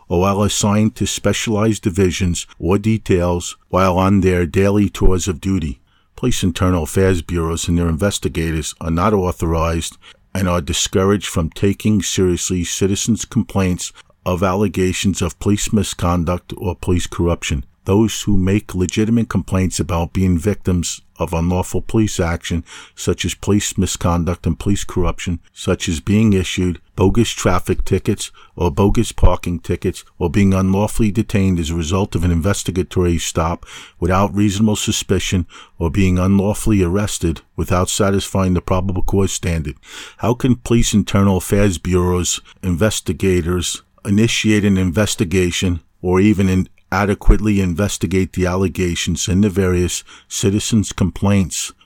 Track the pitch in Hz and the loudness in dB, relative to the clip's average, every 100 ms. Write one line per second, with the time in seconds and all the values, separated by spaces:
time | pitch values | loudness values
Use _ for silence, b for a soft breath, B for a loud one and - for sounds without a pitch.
0 | - 87 98 98 101 - 107 104 107 - | -2 2 2 2 0 0 0 2 2 0
1 | 98 - 101 - 117 101 113 104 107 87 | -4 -2 -2 -2 0 0 0 0 -2 2
2 | 92 - 92 82 - - 82 104 107 110 | 2 2 -2 -2 -6 -6 0 2 2 0
3 | - 92 87 87 - - _ 92 95 90 | 2 2 2 -2 -6 -14 _ 2 2 4
4 | 95 101 92 90 85 98 98 104 98 - | 4 4 4 2 0 2 2 2 0 2
5 | 95 92 98 76 98 95 80 65 _ _ | 4 4 0 -4 -2 -2 -2 -8 _ _
6 | _ - 123 - 95 - 90 87 78 98 | _ -6 -2 0 -2 0 0 0 0 0
7 | 95 90 - 85 82 82 - 85 85 78 | 2 2 -2 -4 -2 -4 -2 0 0 0
8 | 101 - - 85 80 80 76 - 80 82 | -2 -2 -6 -4 -4 -4 -6 -8 -4 -2
9 | 104 104 90 - 82 82 82 82 - - | 0 0 0 -2 -2 0 0 -2 -6 -12
10 | B B _ 95 92 87 76 80 - 98 | B B _ -4 -2 -2 -2 -4 -2 2
11 | 95 104 - 95 80 - 101 98 107 107 | 2 2 -2 -4 -4 -2 -2 0 0 0
12 | - - 92 85 - 92 85 - 98 101 | 0 0 0 0 -2 -4 -4 -2 -2 0
13 | - 104 - 117 - 98 92 85 - B | -2 -2 -2 -4 -2 -2 0 -2 -6 B
14 | B _ 87 90 95 95 104 92 92 90 | B _ -4 -2 0 0 0 0 0 0
15 | 101 85 87 - 101 104 - 107 92 - | -2 -2 -4 -4 -2 0 0 0 -2 -2
16 | 87 87 82 90 - - 92 85 - 87 | -2 0 -2 -4 -8 -8 -6 -4 -2 -2
17 | - - 87 82 - 76 - _ - 98 | -2 -2 -2 -2 -4 -6 -6 _ 0 2
18 | 110 - - 101 92 104 - 92 90 - | 2 0 0 2 2 0 -2 -4 -2 0
19 | 110 117 107 95 - 92 90 - 78 85 | 0 0 0 -4 -2 0 0 -2 -2 -2
20 | 85 95 92 87 107 98 - 90 80 - | -2 0 0 2 0 -2 -2 -2 -2 -8
21 | - - 87 85 85 90 92 92 - 113 | -14 -6 -4 -2 0 -2 -2 -4 -2 0
22 | 107 - 85 85 - 82 B B B - | 0 0 -2 -4 -4 -6 B B B -6
23 | - 87 - - - 104 - - 92 - | -4 -2 -4 -4 0 0 0 -2 -2 -2
24 | 90 87 82 87 - 82 - 98 - - | 0 0 -2 -2 -4 -2 0 0 -2 -2
25 | 85 - - 80 - - - 90 - 78 | -2 -2 -6 -6 -8 -8 -2 -2 -2 -4
26 | - 104 113 95 90 - 90 82 - - | 0 2 4 2 0 -2 -2 -2 -8 0
27 | 98 104 107 - 101 90 - 90 - 95 | 2 4 2 0 0 0 0 -2 0 0
28 | - 101 - B B - 82 73 101 117 | 0 -4 -6 B B -4 -2 2 2 2
29 | 107 - 98 90 92 85 - 90 95 - | 0 4 4 4 -2 -6 -4 -4 -4 -6
30 | - - 87 101 98 95 95 95 107 - | -12 -6 -2 2 4 4 2 2 0 0
31 | 110 110 107 101 95 87 78 85 78 95 | 0 0 0 0 0 0 -2 -4 -2 -2
32 | 95 87 87 85 92 98 - 90 80 95 | 0 0 0 0 0 -2 -4 -4 -2 0
33 | 90 85 - - 82 85 B B B - | 0 0 -2 -2 -2 -4 B B B -6
34 | 85 92 101 98 104 98 110 104 - - | 0 2 0 0 0 2 0 0 -2 -4
35 | - 92 - 95 85 B B - 82 98 | -2 -2 0 -2 -4 B B -6 -2 2
36 | 95 90 92 98 98 101 113 101 85 98 | 2 2 2 2 2 0 2 2 2 0
37 | 101 - 85 73 - - 80 92 92 - | -2 -2 -4 -4 -8 -8 -2 0 0 0
38 | 98 98 - 98 92 87 - 92 95 90 | 0 0 -2 0 0 0 0 -2 0 0
39 | - 98 95 - 95 82 71 - B B | 0 2 0 -2 -4 -2 -4 -10 B B
40 | B - 104 123 135 120 - 117 - 104 | B -6 -2 0 0 0 2 2 4 2
41 | 90 101 98 92 - 101 104 82 90 90 | 2 2 2 2 2 2 2 0 0 0
42 | 90 90 87 - B - 95 80 104 - | 2 0 -2 -6 B -8 -4 0 0 -2
43 | - 78 95 90 82 90 82 - - _ | -6 -2 0 2 0 -2 -4 -8 -14 _
44 | - 101 117 - 107 107 101 95 92 92 | 0 2 2 2 2 2 2 2 2 0
45 | 104 - 87 95 90 - 92 85 - _ | 0 0 0 0 0 0 -2 -2 -8 _
46 | 90 92 107 98 95 92 87 - _ 92 | 0 4 4 4 2 2 -2 -8 _ -2
47 | 101 98 - 107 107 101 92 80 101 - | 0 2 4 4 4 2 2 0 -2 -2
48 | 85 92 92 90 90 92 95 - 90 85 | -2 0 0 -2 -2 0 0 0 -2 -2
49 | - 80 - 92 104 90 92 90 87 - | -4 -2 0 2 2 2 2 2 0 -4
50 | B B B - 101 101 - 113 95 - | B B B -4 0 0 0 0 0 -2
51 | 90 - 98 101 87 - - - | -4 0 0 0 0 -4 -10 -12